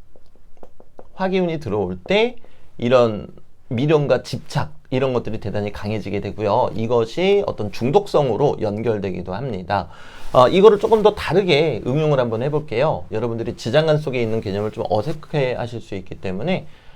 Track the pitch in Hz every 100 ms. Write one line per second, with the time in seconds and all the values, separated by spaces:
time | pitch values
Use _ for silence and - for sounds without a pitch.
0 | - - - - - - - - - -
1 | - - 190 185 175 160 151 104 95 92
2 | - 202 240 - - - - - 120 123
3 | 117 104 - - - - - 117 147 156
4 | 139 123 - 113 - 135 104 - - 127
5 | 135 120 - 107 104 101 104 101 104 107
6 | 98 101 101 95 104 110 104 98 113 120
7 | 113 - 190 202 - 95 104 - 120 202
8 | 202 156 139 104 139 - 104 104 117 107
9 | 98 92 92 92 135 95 92 101 87 -
10 | - - - 131 123 165 214 - 156 220
11 | 208 208 - 180 185 143 160 107 110 143
12 | 156 139 120 110 139 147 147 110 151 98
13 | - 107 117 113 113 98 117 143 160 151
14 | 151 127 113 113 107 101 107 117 - 107
15 | 147 151 - 151 131 117 120 117 - 98
16 | 92 - 98 92 147 175 - - -